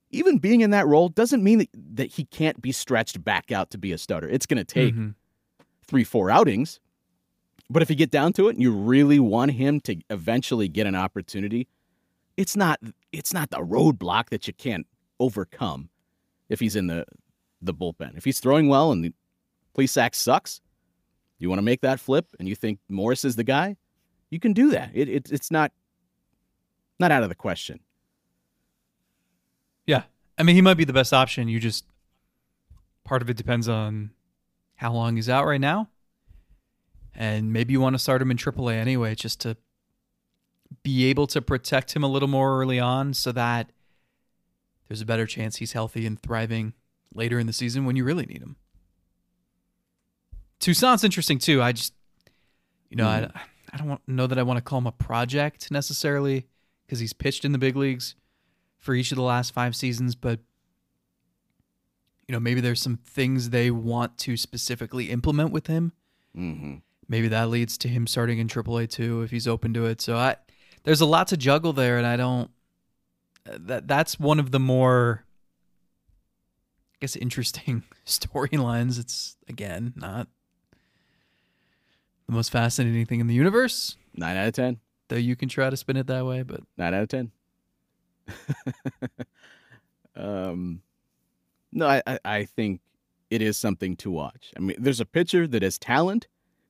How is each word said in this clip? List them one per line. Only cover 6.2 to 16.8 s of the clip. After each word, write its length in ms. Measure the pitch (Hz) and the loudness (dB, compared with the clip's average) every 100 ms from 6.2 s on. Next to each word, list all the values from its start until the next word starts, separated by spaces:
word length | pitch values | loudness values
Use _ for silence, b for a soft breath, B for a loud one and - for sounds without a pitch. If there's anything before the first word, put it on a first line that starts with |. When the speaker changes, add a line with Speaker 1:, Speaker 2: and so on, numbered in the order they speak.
| 95 | 4
Speaker 1:
outings. 500 | 143 185 101 151 - _ _ _ _ _ _ _ _ _ | 6 6 2 -4 -8 _ _ _ _ _ _ _ _ _
But 140 | 143 | 2
if 80 | 165 | 2
you 60 | 147 | 4
get 140 | 156 | 2
down 220 | 147 156 | 4 2
to 140 | - 202 | 4 2
it 40 | |
and 80 | 165 | 4
you 80 | 123 | 2
really 460 | 104 107 131 143 147 | 2 4 6 8 8
want 340 | 117 113 135 | 6 4 2
him 280 | 120 135 147 | 2 0 0
to 140 | - 87 - | -2 -8 -8
eventually 600 | 101 82 117 - 120 98 | -6 0 0 0 0 0
get 180 | 80 104 | 0 0
an 80 | |
opportunity, 720 | 92 95 101 90 101 101 117 127 _ _ _ _ _ _ - | 0 -2 -4 -10 -8 -4 -4 -6 _ _ _ _ _ _ -4
it's 200 | 190 202 | -2 2
not, 240 | 180 147 113 - _ | 2 2 -4 -18 _
it's 200 | 160 - | -10 -6
not 160 | 180 151 | -4 -4
the 80 | - | -6
roadblock 680 | 165 127 156 117 87 104 117 | -2 4 4 4 0 -2 -2
that 160 | 110 - | -6 -8
you 60 | |
can't 340 | - 131 95 - _ _ _ | -10 -6 -6 -8 _ _ _
overcome 680 | 127 107 90 - 107 67 78 _ _ _ _ _ _ | -2 -2 -6 -6 -6 -6 -12 _ _ _ _ _ _
if 120 | 107 | -2
he's 160 | 113 | -2
in 100 | 104 | 0